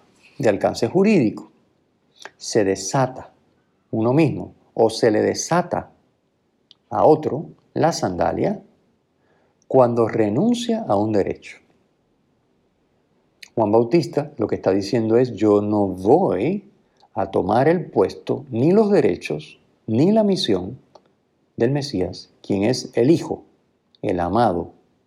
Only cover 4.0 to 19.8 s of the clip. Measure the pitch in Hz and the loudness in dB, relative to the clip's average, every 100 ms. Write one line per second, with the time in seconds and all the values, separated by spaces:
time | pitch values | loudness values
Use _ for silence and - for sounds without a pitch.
4 | 113 139 147 98 90 - _ - 113 - | 2 2 2 0 -10 -16 _ 0 0 2
5 | 120 107 104 - - 170 170 87 - _ | 2 2 0 -2 -2 -2 -2 -6 -8 _
6 | _ _ _ _ _ _ _ _ _ 104 | _ _ _ _ _ _ _ _ _ 2
7 | 113 156 151 131 160 - _ - 151 165 | 4 4 0 -6 -8 -18 _ -2 -2 -2
8 | 110 87 87 85 151 208 - _ _ _ | -4 -2 -2 0 -2 -4 -10 _ _ _
9 | _ _ _ _ _ _ - 131 120 117 | _ _ _ _ _ _ 0 4 4 2
10 | 110 113 107 113 220 240 - 220 220 101 | 0 0 0 0 0 0 -2 -4 -2 -2
11 | 110 104 82 - - - _ _ _ _ | 0 0 -2 -6 -14 -20 _ _ _ _
12 | _ _ _ _ _ _ _ _ _ _ | _ _ _ _ _ _ _ _ _ _
13 | _ _ _ _ - - 107 113 120 175 | _ _ _ _ -10 -2 2 2 2 0
14 | - - - - 101 92 - 98 101 120 | 0 -4 -6 -6 -4 -2 0 -2 0 -2
15 | 110 117 127 101 107 104 104 104 98 92 | 2 2 2 0 2 4 2 0 -2 0
16 | 98 156 175 92 131 202 - _ _ _ | 2 2 2 0 -2 -4 -8 _ _ _
17 | _ - 98 98 90 113 143 175 - - | _ -8 -4 -4 0 2 2 0 -2 0
18 | 92 - - 117 - 113 147 202 208 196 | 0 -2 -6 -6 -6 0 2 4 4 2
19 | - - - 151 - - _ _ | 2 -2 -6 -10 -10 -20 _ _